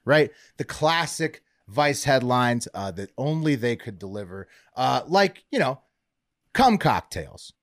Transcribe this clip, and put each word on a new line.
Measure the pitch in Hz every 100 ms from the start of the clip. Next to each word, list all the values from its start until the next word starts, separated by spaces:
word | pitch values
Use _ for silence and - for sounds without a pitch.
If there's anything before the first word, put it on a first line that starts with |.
right? | - 151 123 - _ -
The |
classic | 147 - 156 165 165 - 160 - _ _ -
Vice | 107 147 143
headlines, | 143 135 123 123 123 120 -
uh, | - 98
that | 90 98 -
only | 139 160 156
they | 135 120
could | 117 - 95
deliver, | 98 104 95 95 95 _ _ -
uh, | 127 127 -
like, | 185 196 - _
you | 277
know, | 139 135 _ _ _ _ _ _ _
cum | - 254 208
cocktails. | 156 98 - 95 76 - - _